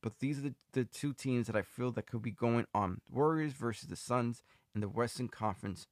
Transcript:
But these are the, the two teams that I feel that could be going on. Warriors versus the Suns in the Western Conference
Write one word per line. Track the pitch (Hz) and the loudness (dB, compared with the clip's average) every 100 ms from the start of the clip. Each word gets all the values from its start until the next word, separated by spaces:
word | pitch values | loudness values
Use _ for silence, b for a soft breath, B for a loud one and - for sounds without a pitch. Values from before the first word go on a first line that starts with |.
But | 113 - | -6 -2
these | 135 143 | -2 0
are | |
the, | 139 127 _ | -4 -6 _
the | 131 120 | -2 -2
two | - 147 | -2 -4
teams | 135 135 123 113 | -2 0 2 2
that | 107 | 0
I | |
feel | 95 - 123 | 0 -2 -2
that | 113 - | -2 -4
could | 117 | -4
be | 113 | -4
going | 98 117 117 - 104 | 0 2 2 2 2
on. | 98 92 _ | 2 0 _
Warriors | - 151 160 151 | 2 4 4 0
versus | 135 117 110 - | -2 -4 -4 -8
the | - | -10
Suns | - 123 120 117 b b b 107 | 0 2 2 -2 b b b -4
in | |
the | 104 | -2
Western | 98 117 - 120 | 0 0 0 -6
Conference | - 110 98 104 90 - | -2 -2 -2 -4 -6 -12